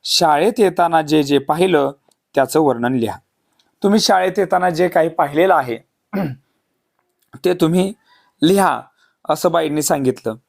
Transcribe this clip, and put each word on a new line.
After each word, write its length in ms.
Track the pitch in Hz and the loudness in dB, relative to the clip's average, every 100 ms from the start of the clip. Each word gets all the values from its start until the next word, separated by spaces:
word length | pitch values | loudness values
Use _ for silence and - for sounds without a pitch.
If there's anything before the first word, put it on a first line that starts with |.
शाळेत 500 | - - 170 147 190 226 | -2 0 2 2 0 2
येताना 440 | 196 175 170 165 | 0 2 0 0
जे 220 | 151 156 | 0 0
जे 140 | 139 143 | 2 -2
पाहिलं, 540 | 139 156 185 160 139 143 _ _ _ - | 0 -2 2 2 0 -6 _ _ _ -2
त्याचं 260 | 131 151 | 0 2
वर्णन 320 | 151 117 120 | 2 0 -2
लिहा. 260 | 131 113 92 _ _ _ _ _ _ | -2 -4 -8 _ _ _ _ _ _
तुम्ही 160 | 202 208 | 0 0
शाळेत 320 | - 190 185 185 | 2 0 0 -2
येताना 320 | 185 185 180 | -2 0 -2
जे 180 | 160 175 | -2 0
काही 220 | 170 165 | 2 0
पाहिलेलं 460 | 165 147 143 185 170 | -2 -2 0 2 2
आहे, 220 | 127 113 _ _ _ | 0 -10 _ _ _
<clears throat> 1300 | 202 170 123 _ _ _ _ _ _ _ _ _ - 180 | -6 -6 -8 _ _ _ _ _ _ _ _ _ -6 -4
ते 80 | |
तुम्ही 400 | 180 165 180 190 220 _ _ _ _ | 0 0 0 -2 -6 _ _ _ _
लिहा, 380 | 156 196 185 123 - _ _ _ - | 2 2 2 -2 -8 _ _ _ -6
असं 220 | 151 180 | -2 0
बाईंनी 300 | 165 160 151 | 0 0 -4
सांगितलं. 540 | 151 156 131 127 - 110 | -2 0 0 -2 -6 -10